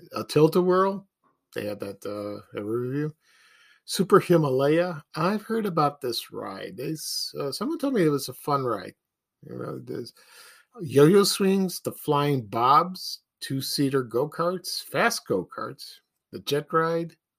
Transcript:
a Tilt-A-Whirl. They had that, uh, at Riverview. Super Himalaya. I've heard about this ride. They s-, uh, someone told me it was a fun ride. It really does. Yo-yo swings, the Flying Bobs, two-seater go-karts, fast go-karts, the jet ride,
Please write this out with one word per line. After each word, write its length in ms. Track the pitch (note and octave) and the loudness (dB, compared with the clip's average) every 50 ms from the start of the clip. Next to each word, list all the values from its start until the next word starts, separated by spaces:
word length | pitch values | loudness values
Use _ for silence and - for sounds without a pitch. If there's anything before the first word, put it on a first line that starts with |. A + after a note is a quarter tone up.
| - - - | -14 -10 -8
a 100 | - A2 | -8 -8
Tilt-A-Whirl. 840 | - - D3+ D3+ D#3+ D#3 F#3 F3+ F#3 F3+ F#3 F#3+ G3 G3 G3 - _ _ _ _ _ _ _ _ _ - | 0 4 6 6 6 6 4 4 4 4 4 4 2 0 -4 -10 _ _ _ _ _ _ _ _ _ -10
They 120 | A#2 G#2+ | -8 -6
had 140 | G#2 G#2 G2 | -6 -6 -6
that, 260 | G2+ G2+ G2 - - | -8 -10 -10 -10 -10
uh, 520 | G#2 G#2 G#2 G#2 G#2 G#2 G#2 G#2 _ - A2 | -10 -8 -8 -8 -8 -10 -12 -14 _ -10 -8
at 60 | G#2 | -6
Riverview. 460 | G#2 A2+ A#2+ B2 B2+ C3 C#3+ D3+ D3+ D3+ _ _ _ _ _ _ _ _ _ _ _ _ _ _ | -4 -4 -4 -4 -4 -4 -2 -4 -4 -6 _ _ _ _ _ _ _ _ _ _ _ _ _ _
Super 340 | - - - F#3 - G#3 F#3 | -10 -2 -2 2 6 6 6
Himalaya. 840 | - - F3 E3 D#3 C#3 B2+ C3 C#3 C#3+ D#3 E3 F3+ F3+ E3+ D3 - _ - | 6 6 4 4 4 4 2 2 4 4 4 4 2 0 -4 -8 -12 _ -6
I've 280 | D#3 D#3+ F3+ G#3 G#3 G#3 | -2 0 0 0 -2 -4
heard 240 | - A3 A3+ G#3 | -4 -4 -2 -2
about 340 | G#3 E3+ E3 D3+ C#3+ C#3+ - | -2 0 2 2 0 0 -2
this 320 | - B2 A2+ - - - A2+ | -6 -4 -4 -4 -8 -8 -12
ride. 440 | G#2+ G#2+ G2+ G2 F#2+ G2 F#2 F2+ | -10 -10 -10 -10 -10 -12 -12 -12
They 160 | - C3 C#3+ D#3+ | -10 -8 -8 -8
s-, 420 | D#3 - - - - - - - D3 | -8 -8 -8 -6 -6 -8 -8 -6 -6
uh, 140 | C#3+ C#3 C3+ | -6 -6 -6
someone 260 | - G3+ C4+ E4+ - | -4 -4 -6 -4 -4
told 160 | - C#4 C4+ | -2 -2 2
me 100 | A3 F3 | 2 2
it 40 | D#3 | 4
was 200 | C#3+ C#3 - - | 2 0 -2 -6
a 60 | B2+ | -10
fun 300 | - - - C#3+ C3+ C3 | -10 -4 -2 -2 0 0
ride. 300 | A#2+ A2+ G2 F2+ - - _ _ _ _ _ _ _ _ _ - | -2 -2 -4 -6 -10 -16 _ _ _ _ _ _ _ _ _ -18
It 60 | - - | -14 -12
really 300 | - - - - - B2+ | -10 -10 -8 -10 -10 -10
does. 320 | A#2+ - - A#2+ A2 - _ _ _ - - - - - _ _ _ _ A#3+ | -10 -10 -10 -10 -12 -16 _ _ _ -20 -20 -20 -20 -20 _ _ _ _ -14
Yo-yo 440 | F#3 C3+ A2+ C3+ D3 D#3 G3 G3+ G3+ | -10 0 6 8 8 8 8 6 6
swings, 560 | G3 - - G3+ F#3+ F#3+ G3 F#3+ F3+ - - | 4 2 2 2 2 2 2 0 -2 -4 -6
the 120 | - B2+ A2+ | -8 -8 -10
Flying 540 | - - - D3+ C#3+ C#3+ D3 C#3+ C3+ A2+ | -8 -4 -2 0 2 2 2 0 -2 -2
Bobs, 720 | G2+ G2+ A#2 A#2+ B2+ C#3+ D#3 F3 F3+ F#3 - - - - - _ _ _ _ | -4 -2 0 4 6 6 6 4 2 -4 -10 -12 -12 -12 -14 _ _ _ _
two-seater 640 | - - C#3 C3+ C3 - - - C#3+ C3+ C3 C3+ B2+ | -10 -8 -6 -6 -6 -6 -2 0 0 0 0 0 -2
go-karts, 800 | A2+ A2 A#2+ C#3+ D#3 - - E3 F3 F#3 F3+ - - - - - | 0 -2 -2 -2 -2 -4 -4 -2 -2 -2 -4 -6 -8 -10 -10 -10
fast 420 | - - C#3+ G3 A#3 A3+ - - | -6 -4 -2 0 0 -2 -4 -4
go-karts, 720 | - A#2 F#2+ E2 - - - A2 A#2+ - - - - - - _ _ _ _ _ _ - | -4 -4 -4 -4 -6 -10 -10 -10 -10 -12 -14 -18 -20 -20 -20 _ _ _ _ _ _ -16
the 60 | A2 | -12
jet 320 | F#2+ - C#3 D3 D3+ - - | -6 -4 -4 -4 -4 -2 -2
ride, 420 | D#3+ D#3+ E3 E3 E3 E3+ E3 - _ _ _ _ | 0 0 0 -2 -2 -4 -6 -10 _ _ _ _